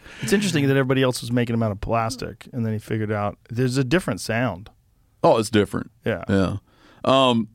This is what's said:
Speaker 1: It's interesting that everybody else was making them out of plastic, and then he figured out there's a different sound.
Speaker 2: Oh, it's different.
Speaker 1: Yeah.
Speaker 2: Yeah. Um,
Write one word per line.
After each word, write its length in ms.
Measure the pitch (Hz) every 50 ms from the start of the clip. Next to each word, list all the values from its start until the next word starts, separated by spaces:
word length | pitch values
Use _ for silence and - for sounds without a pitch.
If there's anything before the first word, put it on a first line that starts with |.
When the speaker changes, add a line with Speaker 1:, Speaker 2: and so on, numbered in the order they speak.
| - - - -
Speaker 1:
It's 100 | - -
interesting 360 | - 202 208 196 165 151 143 135
that 100 | 135 135
everybody 240 | 135 127 135 131
else 200 | 131 127 127 -
was 100 | - 117
making 220 | 120 123 120 117 117
them 100 | 113 113
out 80 | 110
of 100 | 101 101
plastic, 640 | - - 110 113 113 113 - - - - - - - - -
and 100 | 127 113
then 80 | 110 110
he 60 | 107
figured 320 | - - 117 110 110 104
out 260 | 107 104 104 104 - - _ -
there's 280 | 117 113 131 127 123 135
a 60 | 139
different 380 | 123 135 175 - - 117 90
sound. 480 | - - 110 113 127 123 92 85 107 - - _ _ _ _ _ _ _ _ _ -
Speaker 2:
Oh, 140 | 170 151 117
it's 120 | 110 107
different. 400 | - 107 101 - - - - - _ _ -
Speaker 1:
Yeah. 180 | 117 110 85 85 -
Speaker 2:
Yeah. 280 | 98 98 95 87 95 101 - _ _ _ _ - - - -
Um, 440 | - 131 135 135 127 120 113 110 -